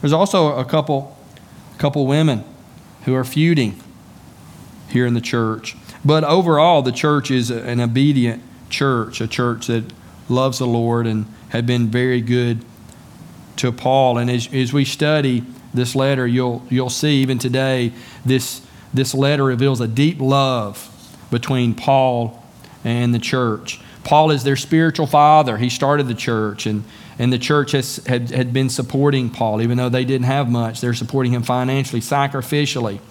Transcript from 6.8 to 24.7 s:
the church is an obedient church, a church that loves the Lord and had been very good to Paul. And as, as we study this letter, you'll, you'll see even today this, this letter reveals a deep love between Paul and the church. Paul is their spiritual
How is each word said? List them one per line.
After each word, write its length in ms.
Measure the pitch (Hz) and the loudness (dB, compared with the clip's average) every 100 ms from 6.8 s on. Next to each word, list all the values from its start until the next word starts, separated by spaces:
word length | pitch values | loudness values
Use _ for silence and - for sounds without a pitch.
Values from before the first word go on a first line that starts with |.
the 120 | 127 | 2
church 380 | 123 156 147 - | 0 0 0 0
is 200 | 127 120 | -2 0
an 300 | 117 117 120 | -4 -4 -2
obedient 600 | 120 117 143 139 120 117 - - - | 0 2 4 4 0 -2 -12 -20 -10
church, 500 | - 139 123 110 - | -2 0 0 -2 -6
a 80 | 113 | -6
church 400 | - 123 113 - | -2 -2 -2 -2
that 160 | 117 113 - - - - | -4 -4 -14 -20 -20 -4
loves 300 | 123 131 120 | 0 0 0
the 80 | 127 | -2
Lord 380 | 117 117 117 113 | 0 0 0 0
and 200 | 107 107 - - | -2 -4 -12 -8
had 180 | 120 120 | -4 0
been 200 | 123 117 | 0 0
very 320 | 120 127 123 | 0 0 0
good 420 | 117 123 120 117 - - - - - - - - - - | 0 0 0 -2 -8 -20 -20 -20 -20 -20 -20 -20 -18 -6
to 140 | 127 | -4
Paul. 460 | 120 131 131 127 120 | -2 0 4 4 2
And 120 | 120 | 0
as, 220 | 123 117 | -2 -4
as 200 | 139 123 | -2 0
we 120 | 143 135 | 0 -2
study 580 | - 151 151 139 123 120 - - | -2 0 2 0 -2 -4 -16 -8
this 220 | 123 123 131 | -4 -2 0
letter, 300 | 135 135 123 | 0 0 0
you'll, 380 | 123 127 120 - | 0 0 -4 -4
you'll 200 | 127 127 | -2 -2
see 320 | - 151 143 | -2 0 2
even 160 | 131 131 | 0 -2
today 560 | 127 131 135 131 120 120 - - 123 | -2 0 0 0 -2 -6 -20 -8 0
this, 400 | 131 123 - - - - | 0 -2 -12 -18 -20 -6
this 200 | 127 131 | -2 -2
letter 300 | 135 139 147 | 0 2 2
reveals 380 | 135 123 139 131 | 0 2 0 0
a 60 | 113 | -2
deep 320 | 110 147 147 | 2 0 2
love 720 | 135 139 135 123 104 98 - - - - - | 0 2 2 -2 -6 -10 -18 -20 -20 -20 -6
between 460 | 120 - 131 123 107 | -4 -2 0 0 0
Paul 680 | - 135 131 120 117 - - - - - | 2 4 4 0 -4 -8 -20 -20 -20 -10
and 300 | 117 120 120 | -4 0 0
the 60 | 120 | 0
church. 600 | 117 131 120 107 - - - - | 0 0 0 -2 -8 -14 -14 -16
Paul 280 | - 147 156 | 0 4 4
is 120 | 147 | 2
their 120 | 123 139 | 0 -2
spiritual 520 | - | 0